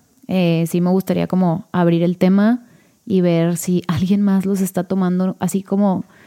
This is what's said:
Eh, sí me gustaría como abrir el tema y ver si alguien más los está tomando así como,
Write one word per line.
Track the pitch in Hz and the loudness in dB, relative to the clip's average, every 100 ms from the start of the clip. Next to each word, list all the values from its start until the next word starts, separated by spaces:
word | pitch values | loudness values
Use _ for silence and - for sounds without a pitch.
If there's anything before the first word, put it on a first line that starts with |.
| _ _ - | _ _ -6
Eh, | 185 175 165 165 | -2 0 0 0
sí | 175 | -2
me | 175 | 0
gustaría | 190 - 175 170 | 0 0 -4 0
como | 185 180 165 - | 0 0 -2 -4
abrir | 180 170 170 | 0 2 2
el | 170 175 | 0 2
tema | 185 196 214 247 - - _ _ - | 2 4 2 0 -6 -20 _ _ -2
y | 190 | 0
ver | 175 170 170 170 | 2 2 0 -2
si | - 180 - | -2 -2 -2
alguien | 160 180 202 | -2 0 2
más | 202 190 190 | 2 0 0
los | 196 | -2
está | 190 - | -2 -4
tomando | 180 190 180 180 185 - | -4 -2 0 0 -2 -2
así | 180 196 | -4 -4
como, | 190 196 202 185 - - | -4 0 0 0 -6 -18